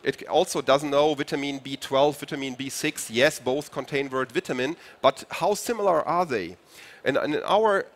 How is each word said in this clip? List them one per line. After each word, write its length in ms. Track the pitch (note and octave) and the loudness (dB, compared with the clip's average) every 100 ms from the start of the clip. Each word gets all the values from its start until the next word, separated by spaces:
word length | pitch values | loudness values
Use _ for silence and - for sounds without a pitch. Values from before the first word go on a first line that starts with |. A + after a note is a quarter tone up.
it 260 | A#2+ - - | -2 -4 -2
also 320 | C#3+ F#3 E3 | 0 0 -2
doesn't 300 | C3+ C#3 D3 | 2 2 4
know 240 | C#3 D3+ | 2 2
vitamin 440 | C#3 D3 D3 C#3+ C#3 | 0 -4 -4 -4 -6
B 180 | C3+ C#3 | -8 -10
twelve, 420 | - C3+ D3 C#3+ | -2 2 2 2
vitamin 360 | C#3+ C#3+ C3+ | -8 -6 -6
B 140 | B2 C3+ | -6 -8
six. 420 | - D3+ - - | -4 -4 -4 -4
Yes, 280 | A2+ D3 - | 4 4 4
both 320 | B2+ C#3 - | -2 -2 -4
contain 400 | D3 C3 C#3 C#3 | -10 -4 -4 -2
word 200 | C3 B2 | -2 -2
vitamin, 460 | - - B2+ C3 E3+ - - | -4 -4 -2 -2 -4 -14 2
but 240 | C3+ - - | 2 2 -12
how 240 | - E3+ | -2 0
similar 520 | G#3 - A3+ G3+ D#3+ - | 0 -4 0 2 2 2
are 200 | E3+ F3 | 0 0
they? 320 | A#2 E2+ F2+ _ - - - | -2 -4 -10 _ -20 -20 -4
And, 140 | - C#3 | 0 0
and 180 | C#3+ D3 | 0 -2
in 60 | |
our 420 | - G3 A3 G3 - | 2 2 4 2 -2